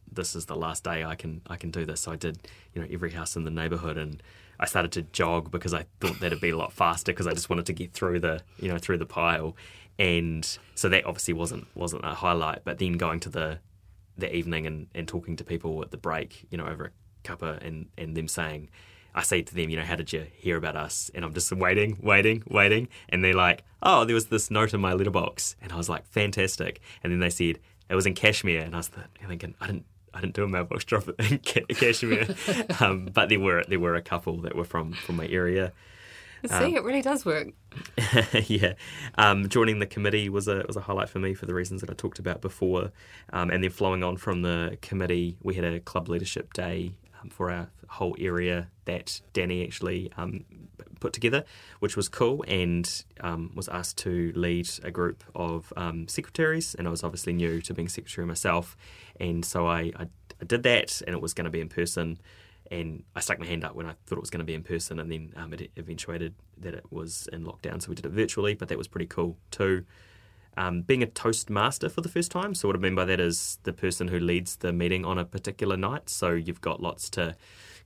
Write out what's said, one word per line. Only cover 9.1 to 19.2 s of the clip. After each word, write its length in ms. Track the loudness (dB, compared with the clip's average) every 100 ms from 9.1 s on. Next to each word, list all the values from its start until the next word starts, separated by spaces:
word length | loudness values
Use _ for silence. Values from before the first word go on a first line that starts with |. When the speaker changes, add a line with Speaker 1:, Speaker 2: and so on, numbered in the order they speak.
| 0 2 2 -2 -8 -16 -20 -8 2
Speaker 1:
And 440 | 4 4 2 -2 -4 -8 -10
so 140 | 0 4
that 180 | 4 4
obviously 260 | -2 -2
wasn't, 340 | -2 -2 -6 -10 -6
wasn't 280 | -6 -4
a 100 | -6
highlight, 500 | 0 2 2 2 -2
but 140 | -4 -2
then 160 | 0
going 260 | 0 0 -2
to 80 | -4
the, 320 | -4 -4 -6 -12 -20 -20 -20 -18 -6
the 160 | -4
evening 320 | -2 -2 -2 -4
and, 220 | -6 -10
and 140 | -10 -6
talking 300 | -6 -6 -8
to 80 |
people 360 | -4 -6 -4 -6
at 100 | -8
the 40 | -8
break, 480 | -4 -4 -4 -12 -10
you 80 | -8
know, 80 | -6
over 200 | -6 -10
a 420 | -14 -20 -18 -12
cuppa 360 | -8 -6 -6
and, 220 | -8 -10 -12 -10
and 200 | -8 -6
them 100 | -4
saying, 420 | -2 -4 -4 -12 -18 -20 -20 -10
I 80 | -4